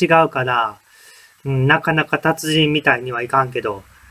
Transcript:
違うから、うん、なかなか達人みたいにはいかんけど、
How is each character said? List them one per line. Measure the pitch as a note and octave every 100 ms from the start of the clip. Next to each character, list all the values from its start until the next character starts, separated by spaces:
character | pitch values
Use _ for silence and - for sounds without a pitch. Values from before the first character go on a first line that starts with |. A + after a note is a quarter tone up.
違 | F3 E3
う | D#3+
か | C3+
ら、 | B2+ B2 A2 G#2+ _ _ - - - _
う | C#3
ん、 | C3+ C3
な | D#3
か | -
な | D#3
か | D3+ D3+
達 | D#3+ D#3+ D#3
人 | D#3 D3+
み | D3+
た | D3 B2
い |
に | B2+
は | A#2+
い | B2
か | C3+
ん | C3
け | B2+
ど、 | A2 G2 - _ -